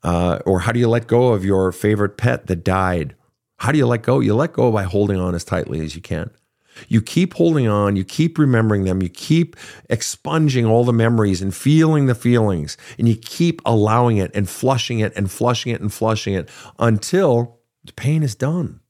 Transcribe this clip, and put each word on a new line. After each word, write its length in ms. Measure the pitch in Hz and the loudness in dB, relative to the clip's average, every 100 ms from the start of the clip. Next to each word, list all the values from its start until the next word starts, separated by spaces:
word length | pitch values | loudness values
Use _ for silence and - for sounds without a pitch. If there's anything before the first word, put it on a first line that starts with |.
Uh, 380 | 82 87 90 85 - | 0 0 0 -2 0
or 140 | 92 | 0
how 100 | 87 | 0
do 80 | 117 | 0
you 100 | 120 | 2
let 160 | 117 117 | 0 2
go 280 | 120 127 | 2 2
of 120 | 107 95 | 2 0
your 260 | 98 95 | 2 0
favorite 460 | 90 104 107 101 - | 0 0 0 -2 -2
pet 300 | 120 123 - | -2 -2 -4
that 160 | 90 | -4
died? 520 | 85 92 92 87 76 - _ _ _ _ | 0 0 0 -2 -6 -10 _ _ _ _
How 140 | 110 | -2
do 60 | 151 | 0
you 80 | 123 | 2
let 160 | 120 | 0
go? 180 | - 135 | 0 0
You 140 | 113 | 2
let 200 | 107 165 | 0 0
go 180 | - 120 | 0 2
by 100 | 110 | 2
holding 380 | 92 98 101 95 | 0 0 0 0
on 160 | 90 85 | -2 -4
as 80 | |
tightly 360 | - 87 - 76 | -4 -4 -4 -6
as 140 | 78 78 | -8 -10
you 60 | |
can. 300 | - 80 87 _ _ _ _ - - | -8 -8 -8 _ _ _ _ -20 -2
You 160 | 113 | 0
keep 320 | - - 180 - | 0 0 0 0
holding 320 | 170 156 117 | 0 2 2
on. 300 | 104 101 98 | 2 2 0
You 60 | |
keep 360 | 95 - 165 165 | -4 -2 -2 2
remembering 460 | 147 120 110 104 95 | 2 4 2 2 0
them. 180 | 92 | 0
You 60 | 90 | -4
keep 460 | - - 160 165 - - - _ | -6 0 0 0 -6 -20 -20 _
expunging 760 | 110 - - - 160 156 127 117 | -4 -4 -10 -4 0 2 2 2
all 180 | 113 123 | 4 4
the 80 | |
memories 460 | 120 113 117 104 92 | 2 2 2 2 0
and 140 | 98 | -4
feeling 540 | 90 135 156 160 156 135 | -4 2 4 4 2 2
the 80 | 117 | 0
feelings. 600 | 120 120 110 90 73 - - - | 2 2 2 -2 -6 -12 -18 -2
And 100 | 117 | 0
you 80 | 113 | 0
keep 460 | - - 170 165 | -6 -2 -2 -2
allowing 540 | - 113 104 113 123 107 | -2 0 2 2 2 0
it 140 | 90 | -2
and 160 | 107 98 | -2 -6
flushing 500 | - 127 127 - 117 | -2 -2 -2 -2 -2
it 140 | 107 - | -2 -2
and 140 | 98 | -6
flushing 420 | - 120 120 - | -2 -2 -2 -4
it 100 | 117 | -6
and 120 | 104 | -6
flushing 400 | - 110 110 - | -4 -2 -2 -2
it 160 | 95 78 - - - | -6 -6 -16 -20 -2
until 800 | 117 107 - 180 185 120 117 _ _ _ | 0 0 0 0 2 2 -2 _ _ _
the 100 | - | -20
pain 300 | - 131 160 | -8 -2 -2
is 100 | 147 | -2
done. 460 | 104 131 175 135 - _ | -4 -4 -4 -6 -10 _